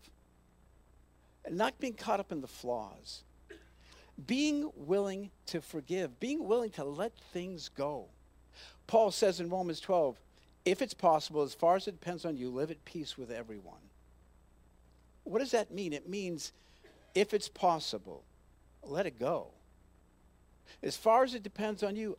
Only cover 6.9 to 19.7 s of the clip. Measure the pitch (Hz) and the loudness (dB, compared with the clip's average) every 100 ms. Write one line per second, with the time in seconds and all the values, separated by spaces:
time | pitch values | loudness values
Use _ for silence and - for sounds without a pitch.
6.9 | 143 220 - - 180 180 175 143 - 143 | -4 -6 -8 -10 -8 -8 -8 -10 -4 -4
7.9 | 139 92 - - _ - - - - - | -4 -10 -20 -20 _ -20 -20 -20 -20 2
8.9 | 226 214 - 208 170 175 185 180 156 - | 6 6 6 2 2 -2 -2 -2 -4 2
9.9 | 185 147 117 - _ - _ - 190 262 | 4 4 0 -10 _ -20 _ 0 2 0
10.9 | - 180 156 - 151 143 - 170 185 202 | 2 4 6 4 0 -2 2 4 4 2
11.9 | 175 175 175 170 143 123 127 156 160 - | -8 -6 -6 -4 -4 -4 -2 -4 -6 -12
12.9 | 175 143 - 120 117 113 104 90 - - | -10 -8 -8 -8 -8 -10 -12 -14 -20 -20
13.9 | - - - - - _ - - - - | -20 -20 -20 -20 -20 _ -20 -20 -20 -20
14.9 | _ - - - 208 262 233 202 208 185 | _ -20 -16 -2 0 2 2 2 -2 -4
15.9 | 147 175 202 185 165 - - - - - | -4 -4 -4 -4 -4 -8 -14 -20 -20 -20
16.9 | - - - 208 208 - - 180 160 - | -20 -2 2 4 2 -2 0 2 4 0
17.9 | 107 92 73 - - _ - - - 139 | -6 -8 -16 -16 -20 _ -20 -20 -18 -6
18.9 | 147 190 120 127 165 - - _ | -2 -2 -2 -2 -2 -4 -16 _